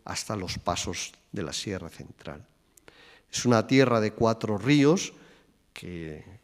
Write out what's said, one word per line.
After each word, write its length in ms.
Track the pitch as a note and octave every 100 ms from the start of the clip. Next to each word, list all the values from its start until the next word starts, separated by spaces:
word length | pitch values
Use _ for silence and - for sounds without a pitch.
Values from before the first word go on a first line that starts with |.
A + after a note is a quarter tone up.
hasta 320 | - G#2 -
los 240 | G#2 F2+ -
pasos 540 | - E2+ - E2+ - - _
de 100 | G2+
la 100 | D2+
Sierra 380 | - G#2+ F#2 E2
Central. 560 | - C#2 - D#2+ D2 - _ _ _ - _ - _ _
Es 140 | -
una 200 | B2 A2+
tierra 340 | A#2+ C3+ B2 A2+
de 120 | G#2+
cuatro 480 | - A2+ A2+ G#2+ G2+
ríos 540 | A#2+ D3 C#3+ F#3+ - - - _ _ _ _
que, 680 | - F2+ E2+ D#2+ D2+ - F#2+